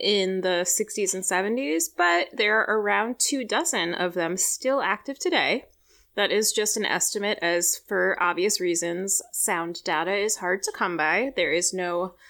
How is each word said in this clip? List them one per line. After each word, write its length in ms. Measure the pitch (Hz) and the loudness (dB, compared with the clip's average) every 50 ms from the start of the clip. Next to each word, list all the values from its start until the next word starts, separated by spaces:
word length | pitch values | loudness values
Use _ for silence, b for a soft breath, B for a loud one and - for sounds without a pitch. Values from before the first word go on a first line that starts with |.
| - | 0
in 380 | 202 208 202 190 185 190 185 | 2 2 2 2 2 0 0
the 240 | 180 185 180 175 180 | 0 2 2 2 2
sixties 480 | 180 - - 214 - - - 202 185 - | 0 0 0 -2 -2 -2 -2 -2 -2 -2
and 120 | 190 185 | -2 -2
seventies, 640 | - 190 180 190 208 226 247 277 285 311 330 330 - - | 0 0 0 0 0 -2 -2 0 0 0 0 -2 -2 0
but 340 | - 349 349 339 349 - - - | 2 2 4 4 2 0 -2 -2
there 320 | - 214 208 214 220 - | 0 2 2 4 2 2
are 160 | - 208 220 | 2 2 0
around 380 | 208 208 202 202 214 233 247 - | 2 2 2 2 2 0 -2 -2
two 260 | - - 285 269 247 | -2 0 0 -2 -2
dozen 480 | 214 220 226 330 - - 214 170 170 170 | -2 -2 0 0 0 0 0 0 -2 0
of 220 | - 180 180 175 | 0 -2 -2 0
them 240 | 185 185 170 180 190 | -2 -2 -2 0 0
still 420 | - - - - - 254 269 277 | 0 -2 -2 -2 0 0 0 2
active 380 | - 190 202 202 - - 269 - | 2 0 -2 -2 -4 -10 -8 -4
today. 480 | - 370 - 254 147 135 175 262 - - b b b b b b b b _ | -2 0 2 2 2 2 0 -2 -4 -10 b b b b b b b b _
That 160 | - 208 - | -2 0 2
is 220 | 175 208 220 - - | 2 2 2 2 0
just 240 | - 214 208 - 220 | 0 0 0 0 -2
an 80 | 208 | 0
estimate, 520 | - - 175 - - - 214 202 208 214 - 170 | 0 0 0 0 -2 -2 -2 -2 -2 -2 0 0
as 360 | 170 175 175 175 - - - - | 0 2 2 2 0 -2 -2 -4
for 300 | - 202 185 180 190 190 - | -4 0 2 2 2 2 2
obvious 400 | 180 175 175 165 180 214 208 - | 0 0 0 0 0 0 0 0
reasons, 600 | 180 175 170 170 170 170 170 175 190 196 - - - - - | 0 0 0 0 -2 -2 -4 -4 -2 -2 -2 -2 -4 -6 -6
sound 520 | - - - 196 170 165 170 175 - - | -4 -2 0 0 -2 -2 -4 -6 -6 -4
data 300 | 185 165 151 165 180 196 | -2 0 0 0 0 0
is 220 | 202 202 214 214 | 0 0 0 -2
hard 260 | - 196 175 185 196 - | -2 0 -2 -2 -2 -2
to 100 | 220 208 | -6 -4
come 220 | - 220 185 175 | -2 -2 -2 0
by. 380 | 160 151 156 165 196 240 277 262 | 0 2 2 2 2 0 0 0
There 160 | - 175 151 151 | 0 0 2 2
is 220 | 170 175 - - | 0 0 0 -2
no, 400 | 185 180 175 175 175 180 185 185 B B B | -2 -4 -2 -2 -2 -2 -4 -6 B B B